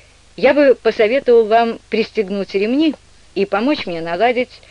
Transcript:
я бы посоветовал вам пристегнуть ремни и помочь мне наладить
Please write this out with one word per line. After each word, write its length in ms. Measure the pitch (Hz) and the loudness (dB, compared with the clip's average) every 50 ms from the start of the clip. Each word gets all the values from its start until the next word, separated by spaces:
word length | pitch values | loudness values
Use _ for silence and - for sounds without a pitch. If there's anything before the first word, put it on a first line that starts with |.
| _ _ _ _ _ _ - | _ _ _ _ _ _ -8
я 180 | - 185 262 294 | -2 0 2 4
бы 220 | 285 285 269 226 | 4 4 4 4
посоветовал 680 | - - 226 214 - 220 208 247 277 - - 240 233 226 | 2 0 -4 0 0 0 0 0 0 2 4 4 4 4
вам 340 | 202 220 233 233 233 220 - _ - | 4 2 2 2 0 -4 -8 _ -6
пристегнуть 680 | - 214 214 - - 220 208 185 202 202 190 - - | -4 -4 -4 -4 -4 -6 -4 -4 -4 -8 -8 -6 -4
ремни 400 | 196 202 214 254 285 320 311 - - _ _ - - - - - | -4 -2 -2 0 0 0 0 -2 -6 _ _ -20 -20 -20 -10 -6
и 120 | 180 196 | -6 -4
помочь 400 | 196 - 196 226 277 302 - - | -2 -2 -2 -2 -2 -4 -4 -6
мне 140 | 196 170 165 | -10 -10 -8
наладить 640 | 165 170 170 175 220 247 247 247 247 - - - _ - | -8 -6 -4 -2 0 0 0 -2 -4 -6 -10 -20 _ -20